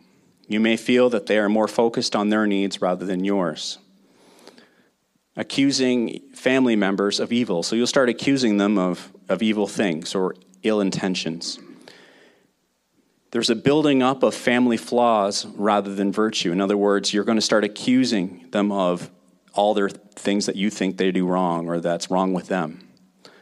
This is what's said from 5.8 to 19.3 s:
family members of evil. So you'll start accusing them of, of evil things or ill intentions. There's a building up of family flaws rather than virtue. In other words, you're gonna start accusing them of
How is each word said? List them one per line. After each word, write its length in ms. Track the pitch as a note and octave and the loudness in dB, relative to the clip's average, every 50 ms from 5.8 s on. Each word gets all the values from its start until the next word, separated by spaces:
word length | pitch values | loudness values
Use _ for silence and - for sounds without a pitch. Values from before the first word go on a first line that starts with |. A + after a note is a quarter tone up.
| B2+ B2+ B2 B2 A2+ F#2 - - - - - | 2 2 2 2 0 -2 -4 -8 -14 -18 -10
family 440 | - - C3 C3 C3 B2+ B2 A2+ | -4 0 2 2 4 4 4 4
members 420 | G#2+ G2 F#2+ G2+ F#2 G2 G2+ G2 - | 2 2 2 0 0 0 0 0 -2
of 140 | B2+ - A#2+ | -2 -2 0
evil. 320 | A#2+ B2 G#2 F#2+ E2+ - | 0 0 0 -2 -2 -2
So 100 | - A2 | -2 0
you'll 140 | A#2 B2 A#2 | 0 0 2
start 200 | - C#3+ C3 A#2+ | 2 2 2 2
accusing 500 | A2+ - - C#3+ C#3 C3+ B2 A2 G#2 G2+ | 0 0 0 0 0 2 2 2 2 4
them 200 | G2+ G#2 G#2+ G2 | 2 2 2 2
of, 340 | F#2 F#2 F2 - - - - - _ - | 2 0 -2 -4 -8 -16 -20 -12 _ -4
of 140 | F#2+ F2+ A2+ | -2 0 0
evil 240 | G#2+ G#2 G#2+ G2+ | 0 0 0 -2
things 480 | G2 - - A2+ F#2+ D#2+ D#2 - - - | -2 -2 -2 -2 -2 -2 -4 -6 -6 -4
or 220 | G2 F#2 F2+ - - - _ _ - - | -2 -2 -2 -4 -8 -16 _ _ -6 -2
ill 180 | G#2+ G#2+ G#2 | -2 0 0
intentions. 800 | G2+ G2 F2+ - - F#2+ F#2 - - E2 E2 E2 - - - - - - - - - - - - - - - - - _ _ _ _ _ _ _ _ _ _ _ _ _ _ _ _ _ _ _ _ _ - | 0 0 -2 -2 -4 -4 -4 -4 -6 -6 -8 -8 -8 -10 -12 -12 -14 -20 -20 -20 -20 -20 -20 -20 -20 -20 -20 -20 -20 _ _ _ _ _ _ _ _ _ _ _ _ _ _ _ _ _ _ _ _ _ -4
There's 180 | A#2 A2+ - | -2 0 0
a 60 | A#2 | 0
building 440 | A2 - C3+ C#3+ D#3 D3+ D3 C#3 C3 | 0 2 2 2 4 4 4 4 4
up 220 | B2+ B2+ C3+ B2+ C3 | 2 2 2 2 2
of 100 | A2 - | 0 0
family 440 | - - B2+ A#2+ B2 B2 B2 A#2 | 0 -2 0 2 2 4 2 2
flaws 680 | A2 - - B2+ A#2+ A#2+ A#2+ A2+ G#2+ G2 G2+ G2+ - - | 0 -2 -2 0 2 4 4 4 4 2 0 -2 -4 -8
rather 480 | - - - G2+ G#2+ G#2 G#2 G2 G2+ G2 | -8 -6 -2 0 2 2 2 0 -2 -2
than 200 | G2+ G2+ G2+ F#2+ | -2 -2 0 0
virtue. 400 | G#2+ G#2+ A2 G#2+ - - F2+ E2+ | 0 0 0 0 -2 -2 -2 0
In 80 | F#2+ | 0
other 160 | G2 G2 G#2+ | 0 2 2
words, 360 | G2+ G2+ G2+ G2+ G2+ G2 - - | 2 2 2 2 2 0 0 -2
you're 120 | G#2 G2 | -2 0
gonna 160 | A2 A2+ A2 | 0 0 0
start 240 | G#2 - B2 G#2+ G#2 | 2 2 2 2 2
accusing 840 | G#2 - - - B2+ B2+ C3 C3 A#2 A#2 G2 F2 F#2+ - - - - - | 0 -4 -4 -2 2 2 2 2 2 0 -2 -2 -4 -6 -12 -12 -6 -2
them 180 | G#2 G2+ G#2 | -2 0 0
of 400 | G2 G2 F#2 F2+ F2+ F2 - - - _ _ _ | 0 0 0 0 0 -2 -6 -12 -18 _ _ _